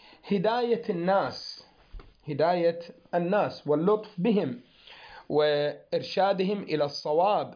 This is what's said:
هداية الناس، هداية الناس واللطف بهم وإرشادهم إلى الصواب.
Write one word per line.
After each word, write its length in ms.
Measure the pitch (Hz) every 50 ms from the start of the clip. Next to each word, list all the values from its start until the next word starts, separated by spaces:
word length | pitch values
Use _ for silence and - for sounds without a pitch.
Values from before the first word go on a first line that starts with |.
| - - - - - -
هداية 500 | 202 190 170 214 233 247 247 240 226 226 - -
الناس، 800 | 196 170 170 185 196 196 151 127 113 - - - - - - _ _ _ _ _ - - - - _ _ - 147
هداية 500 | 147 131 156 170 180 175 170 170 165 - - - - - _ - -
الناس 520 | 175 175 175 208 208 165 131 - - - 143
واللطف 420 | 147 147 165 202 214 214 - - - 170
بهم 420 | 175 240 196 202 170 135 120 120 - _ _ - - - - - - - - - - -
وإرشادهم 1300 | - 147 151 151 147 147 147 147 - - - - - 165 170 - - 196 185 196 196 185 190 190 208 202 -
إلى 200 | - 156 147 147
الصواب. 720 | 143 147 - - 160 151 165 180 208 208 170 135 120 -